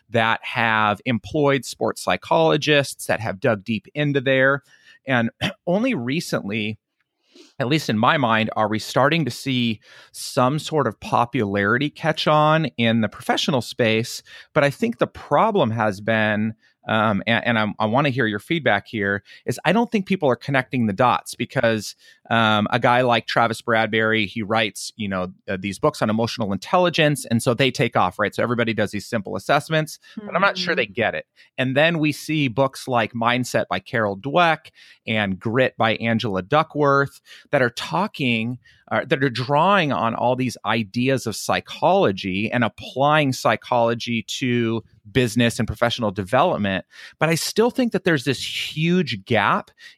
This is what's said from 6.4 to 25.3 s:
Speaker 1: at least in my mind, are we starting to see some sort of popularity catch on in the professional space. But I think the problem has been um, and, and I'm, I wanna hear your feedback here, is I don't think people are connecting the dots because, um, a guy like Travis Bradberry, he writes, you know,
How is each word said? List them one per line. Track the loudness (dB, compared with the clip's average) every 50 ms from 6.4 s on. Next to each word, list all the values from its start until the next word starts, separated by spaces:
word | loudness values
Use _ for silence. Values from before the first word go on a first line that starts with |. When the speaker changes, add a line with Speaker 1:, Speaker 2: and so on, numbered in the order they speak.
| -4 -4 -4 -2 -2 -4 -6 -8 _ _ _ _ _ _ _ _ _ _ _ -20 -20 _ _ -6
Speaker 1:
at | -2 0
least | 0 0 0 0
in | 0 2
my | 2 2 2 2
mind, | 2 2 2 2 0 0 0
are | 0 0 0
we | 0 -2
starting | -4 -2 0 2 2 4 2 2 0
to | -2
see | -4 -6 -4 -4 -2 0 0 -2 -2 -4 _ -18 -20 -20 -20 -20
some | -16 -12 -12 -4 0 0 2 2 0 -2
sort | -4 -2 -2 0 0 0
of | -4 -6
popularity | -4 0 0 2 2 0 0 -2 0 0 0 0 2 2 2 0 0 -4
catch | -6 -4 -2 -2 -2 0 0 2
on | 4 4 4 4 4 2 0 -2 -2 0
in | 2 2 2 2
the | 0 -2
professional | -4 -6 -4 -2 -2 -2 0 0 -2 -2
space. | -2 -4 -4 0 0 2 2 0 -2 -4 -8 -12 -14 -18 -20 -20 -20 _ 0
But | 2 2
I | 2
think | 0 0 -2 -4 0 -2
the | -2 -2
problem | -2 -8 -4 0 2 2 4 4 2 2 2 2
has | 2 0 0 0 0 -2
been | -2 -2 0 2 2 2 2 0 0 -2 -4 -8 _ _ _ _ _ -2
um, | 0 2 2 2 2 0 0 0
and, | 0 0 0
and | 0 0 0
I'm, | 0 -2 -2 -2
I | -2
wanna | 0 0 2 0 0
hear | 0 0 -2
your | -2 -2 -4
feedback | -4 -4 -6 -2 2 2 2 2 0 -4
here, | -4 -2 -2 0 -2 -2 -4 -10 -20 -10 _
is | -8 -8 -2 -2
I | 0
don't | 2 2 0 0
think | -2 -4 -2
people | -2 -2 0 2 0
are | 0
connecting | 0 -2 -2 -2 -2 -2 -2 -2 -2 0 0
the | 0
dots | 2 2 2 2 0 -2 -6 -8
because, | -8 -8 -6 -2 0 0 2 0 0 -4 -8 -12 _ _ -20 -20 _ _ -2
um, | 0 2 4 4 2 2 2 0
a | 0 0
guy | 2 2 4 4
like | 4 2 2 0 0 0
Travis | 0 0 0 0 0 -4
Bradberry, | -2 0 0 2 2 0 0 0 2 2 2 0 -2
he | -2 -4 -8
writes, | -4 -2 0 0 0 -2 -4 -8 -12 -12 -10
you | -8 -6 -4
know, | -2 -4 -4 -6